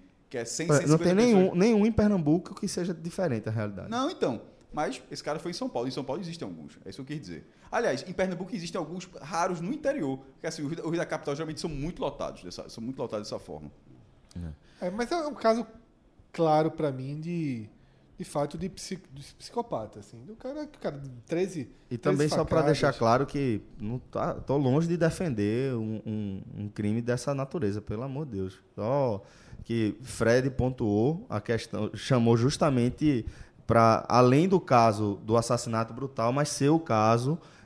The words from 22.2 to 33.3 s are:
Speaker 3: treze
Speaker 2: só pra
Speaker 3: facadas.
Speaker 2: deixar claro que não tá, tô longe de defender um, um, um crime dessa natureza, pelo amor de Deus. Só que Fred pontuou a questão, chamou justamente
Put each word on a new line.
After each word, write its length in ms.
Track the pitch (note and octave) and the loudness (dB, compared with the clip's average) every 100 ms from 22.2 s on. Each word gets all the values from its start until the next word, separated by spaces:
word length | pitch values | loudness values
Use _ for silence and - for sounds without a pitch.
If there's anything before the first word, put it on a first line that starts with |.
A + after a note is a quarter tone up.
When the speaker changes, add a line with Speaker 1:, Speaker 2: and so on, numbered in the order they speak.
| D3+ | 2
Speaker 3:
treze 60 | E3+ | 2
Speaker 2:
só 80 | |
pra 140 | D#3 E3 | 2 4
Speaker 3:
facadas. 200 | D3 C#3+ | 4 4
Speaker 2:
deixar 140 | C#3+ - | 2 2
claro 300 | A2+ B2+ C#3 | 4 4 2
que 340 | C#3+ C3+ G2+ - - | -2 -2 -2 -6 -10
não 180 | G#2+ B2 | -6 -6
tá, 360 | - G#2 D3 | -6 -4 -4
tô 220 | - - C#3+ | -4 0 2
longe 300 | C3 C#3 E3+ | 4 4 2
de 100 | E3+ | 2
defender 800 | D#3+ D#3+ F3 G#2+ G2+ A#2 C3+ | 2 0 -2 0 0 0 0
um, 260 | A#2 A2 A2 - | -2 -4 -6 -6
um, 360 | G#2+ G2+ G2 - G#2 | -6 -6 -8 -10 -10
um 100 | G#2 | -8
crime 340 | - G#2 A2+ | -4 0 0
dessa 320 | A#2+ A#2+ - | 0 -2 -2
natureza, 480 | C#3 C3+ F3 G#2 G2+ | -4 -4 -2 -2 -2
pelo 220 | - G#2+ | -6 -8
amor 200 | C3+ C3+ | -6 -8
de 120 | D3+ G2 | -6 -6
Deus. 260 | F#2+ G2 _ - | -8 -10 _ -6
Só 440 | G#2+ C#3+ C3 G2 - - - - | -2 0 0 -2 -8 -20 -20 -14
que 320 | - A#2 G#2+ - | -4 0 0 -2
Fred 480 | C3 - A2+ B2 C3+ | -8 0 4 4 4
pontuou 760 | B2+ B2+ C3 A2+ G#2 B2 E3 B3 | 0 -2 0 2 4 4 0 -4
a 120 | G#2+ | -6
questão, 500 | - A2+ - G2+ G#2+ | -2 -2 -4 -6 -6
chamou 420 | G#2 - B2+ A#2 A#2 | -4 2 4 6 6
justamente 880 | B2+ - E3 B2+ A#2+ - D3+ B2+ - | 4 4 2 4 2 2 2 2 -2